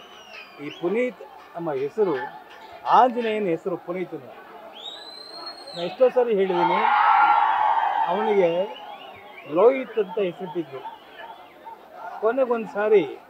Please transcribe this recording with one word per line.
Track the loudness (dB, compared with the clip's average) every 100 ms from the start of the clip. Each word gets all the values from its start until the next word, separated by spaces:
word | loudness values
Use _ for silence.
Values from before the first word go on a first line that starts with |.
| -20 -20 -20 -20 -20 -14 -14
ಈ |
ಪುನೀತ್ | -6 -2 0 -2 -6 -18 -20 -16 -8
ನಮ್ಮ | -6
ಹೆಸರು, | -4 -4 0 0 0 -6 -12 -20 -20 -20 -10 2
ಆಂಜನೇಯನ | 6 6 2 -2 -2 0
ಹೆಸರು | -2 -4 -6
ಪುನೀತ್ | -6 -8 -6
ಅಂತ. | -10
ನಾನು | -14 -20 -20 -20 -20 -16 -16 -16 -18 -18 -18 -14 -14 -14 -14 -8
ಎಷ್ಟೋ | -6 4 4
ಸಾರಿ | 4 2 2
ಹೇಳಿದ್ದೀನಿ, | 2 2 2 2 4 4 6 6 6 4 2 2 2 2 0 0 0
ಅವನಿಗೆ | 0 2 4 4 2 -4 -8 -16 -16 -18 -20 -20 -20 -4
ಲೋಹಿತ್ | 4 4 4 -4 -4
ಅಂತ | -4 -2
ಹೆಸರಿಟ್ಟಿದ್ರು. | -4 -4 -10 -10 -10 -12 -14 -18 -20 -18 -18 -18 -20 -20 -20 -20 -20 -16 -14 -4
ಕೊನೆಗೊಂದು | -2 0 0 -2 -4
ಸಾರಿ | -4 4 4 4 -8